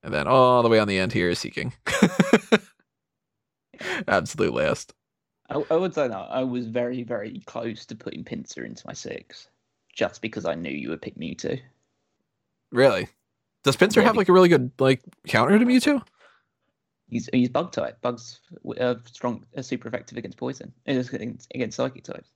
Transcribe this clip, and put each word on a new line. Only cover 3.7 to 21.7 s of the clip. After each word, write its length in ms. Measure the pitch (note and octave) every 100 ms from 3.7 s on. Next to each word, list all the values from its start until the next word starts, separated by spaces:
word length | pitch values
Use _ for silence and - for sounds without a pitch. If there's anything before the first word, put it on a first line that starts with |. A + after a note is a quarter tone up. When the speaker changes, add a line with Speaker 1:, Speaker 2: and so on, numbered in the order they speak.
| - - F4+ G3+
Speaker 1:
Absolute 460 | G2 D2+ - F#2
last. 400 | A#1 D2+ - - _ _ _ _ _ _
Speaker 2:
I, 120 | D3+ D3
I 60 | D#3+
would 180 | F#3
say 140 | D#3 C3+
that 80 | G2
I 260 | E2 B2+
was 220 | C3 B2 A2+
very, 360 | A#2+ A#2+ B2+
very 380 | A#2 A2+ G#2+ - -
close 380 | A#2 A#2 G#2+ -
to 80 |
putting 300 | A2+ - -
Pinsir 400 | - - - -
into 220 | A#1 A1+ -
my 60 |
six, 560 | - - - _ - - _ _ _ _
just 280 | - F2+ -
because 220 | A2 G#2+ E2
I 80 |
knew 160 | D#2+ E2
you 200 | C#2+ B1
would 120 | D#2+
pick 140 | - -
Mewtwo. 420 | D#2+ - - - - _ _ _ _ _ _ _ _ _ _
Speaker 1:
Really? 360 | - C3+ F#2+ F2+ _ _ _ _ _
Does 140 | - C3+
Pinsir 200 | G3 G#3+
Speaker 2:
Yeah, 60 |
Speaker 1:
have, 80 | G#3
Speaker 2:
be- 60 | A3
Speaker 1:
like, 100 | F#3+
a 40 |
really 160 | F#3 F3+
good, 220 | D#3+ B2 -
like, 220 | C3+ C3 - _ -
counter 320 | G#2+ B2 G#3
to 60 |
Mewtwo? 380 | A#3+ B3+ D4 C#4 - _ _ _ _ _ _ _ _ _ _
Speaker 2:
He's, 200 | A#2 -
he's 160 | B2+ B2
bug 240 | B2+ F3+
type. 280 | - D2+ -
Bugs 400 | B2 A#2+ - - _ -
w-, 160 | - -
are 140 | B2 B2 A#2+
strong, 380 | - B2 A2+ - -
are 60 |
super 260 | B2+ C3 A#2+
effective 280 | B2 - A#2
against 220 | G#2+ -
poison, 340 | B2+ C3+ - _ -
uh, 40 |
against, 560 | C3+ B2+ B2+ A#2 - -
against 220 | B2+ A2+